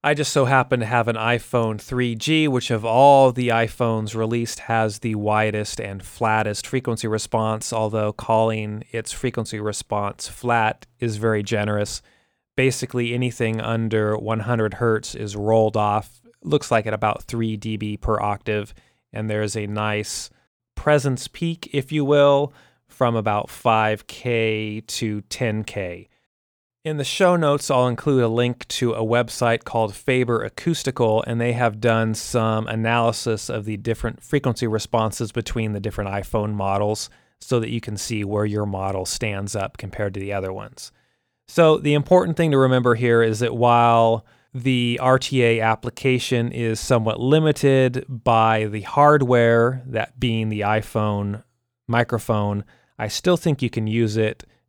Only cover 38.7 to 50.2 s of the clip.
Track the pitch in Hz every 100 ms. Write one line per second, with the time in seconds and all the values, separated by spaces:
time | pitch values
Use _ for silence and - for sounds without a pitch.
38.7 | 95 95 95 92 - 113 98 98 104 98
39.7 | - 101 - 104 98 98 101 95 95 104
40.7 | 123 - _ _ _ _ _ _ - 160
41.7 | 156 147 147 143 180 180 165 165 139 131
42.7 | 127 123 117 123 117 113 107 120 120 120
43.7 | 117 120 117 113 113 - _ _ 131 123
44.7 | 127 120 120 131 131 - 131 120 117 110
45.7 | 113 117 - 135 127 - 120 117 - 117
46.7 | 110 - 123 110 110 123 151 156 147 143
47.7 | 135 131 127 - 123 127 113 113 110 110
48.7 | 107 98 - 147 151 127 123 117 117 117
49.7 | 127 127 113 - 123